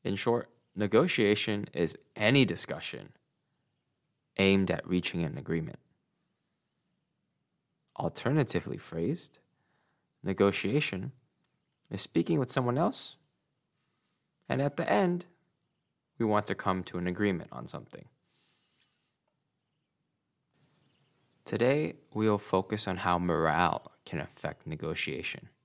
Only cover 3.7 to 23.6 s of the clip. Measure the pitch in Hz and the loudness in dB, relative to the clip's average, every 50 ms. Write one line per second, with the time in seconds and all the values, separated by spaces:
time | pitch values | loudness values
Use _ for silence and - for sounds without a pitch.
3.7 | _ _ _ _ _ _ _ _ _ _ _ _ _ - 98 98 98 98 95 87 | _ _ _ _ _ _ _ _ _ _ _ _ _ 2 4 4 6 4 4 2
4.7 | 87 - - - 90 90 87 - - 85 82 78 - 69 - - 82 82 80 - | 0 -4 -2 0 0 0 0 -2 -4 -2 -4 -4 -4 -8 -6 -4 -2 -2 -2 -6
5.7 | - _ _ _ _ _ _ _ _ _ _ _ _ _ _ _ _ _ _ _ | -10 _ _ _ _ _ _ _ _ _ _ _ _ _ _ _ _ _ _ _
6.7 | _ _ _ _ _ _ _ _ _ _ _ _ _ _ _ _ _ _ _ _ | _ _ _ _ _ _ _ _ _ _ _ _ _ _ _ _ _ _ _ _
7.7 | _ _ _ _ _ - - 160 - - - 120 143 156 131 - - 85 - - | _ _ _ _ _ -4 -4 -2 -2 -2 0 2 2 2 2 2 0 -4 -4 -4
8.7 | - - - - 165 82 85 92 160 170 - - - - _ _ _ _ _ _ | -10 -10 -10 -8 -4 -2 0 0 -2 -4 -8 -16 -18 -20 _ _ _ _ _ _
9.7 | _ _ _ _ _ _ _ _ _ _ - 95 95 - 98 101 95 - - 95 | _ _ _ _ _ _ _ _ _ _ -6 -6 2 4 4 4 4 2 -2 0
10.7 | 120 151 147 - - 92 98 135 - _ _ _ _ _ _ _ _ _ _ _ | 0 0 0 -2 -4 -6 -8 -8 -12 _ _ _ _ _ _ _ _ _ _ _
11.7 | _ _ _ _ - - - - _ 170 170 - 165 151 127 - - 143 123 123 | _ _ _ _ -6 -6 -6 -2 _ -2 0 2 0 0 0 2 0 2 2 2
12.7 | 120 139 175 240 262 - - - - _ _ _ _ _ _ _ _ _ _ _ | 0 0 0 0 0 -2 -4 -6 -14 _ _ _ _ _ _ _ _ _ _ _
13.7 | _ _ _ _ _ _ _ _ _ _ _ _ _ _ _ - 135 131 139 147 | _ _ _ _ _ _ _ _ _ _ _ _ _ _ _ -2 -2 0 0 -2
14.7 | 143 - 175 - - 208 196 175 175 175 - - _ _ _ _ _ _ _ _ | -2 -4 -2 0 2 2 2 2 0 -2 -6 -12 _ _ _ _ _ _ _ _
15.7 | _ _ _ _ _ _ _ _ _ _ 117 107 104 104 104 - 104 - - 104 | _ _ _ _ _ _ _ _ _ _ 0 2 2 2 0 0 -6 -2 0 -2
16.7 | 92 92 90 - - 90 87 90 90 90 104 104 95 80 - - - - - - | 0 0 -4 -6 -6 -4 -4 -2 -2 0 0 0 0 -2 -6 -10 -12 -12 -10 -10
17.7 | - 71 - _ - - - _ _ _ _ _ _ _ _ _ _ _ _ _ | -10 -10 -12 _ -20 -20 -20 _ _ _ _ _ _ _ _ _ _ _ _ _
18.7 | _ _ _ _ _ _ _ _ _ _ _ _ _ _ _ _ _ _ _ _ | _ _ _ _ _ _ _ _ _ _ _ _ _ _ _ _ _ _ _ _
19.7 | _ _ _ _ _ _ _ _ _ _ _ _ _ _ _ _ _ _ _ _ | _ _ _ _ _ _ _ _ _ _ _ _ _ _ _ _ _ _ _ _
20.7 | _ _ _ _ _ _ _ _ _ _ _ _ _ _ _ - - - 117 127 | _ _ _ _ _ _ _ _ _ _ _ _ _ _ _ -6 0 2 2 2
21.7 | 139 151 156 165 - - _ _ - 107 110 110 104 101 - - - 92 95 - | 4 2 0 -4 -6 -12 _ _ -4 0 2 2 2 2 0 0 0 0 0 0
22.7 | 107 110 - 101 92 90 - 92 87 87 90 87 82 78 82 80 76 82 | -4 -4 -2 -4 -4 -2 0 0 2 2 2 0 2 2 2 2 4 4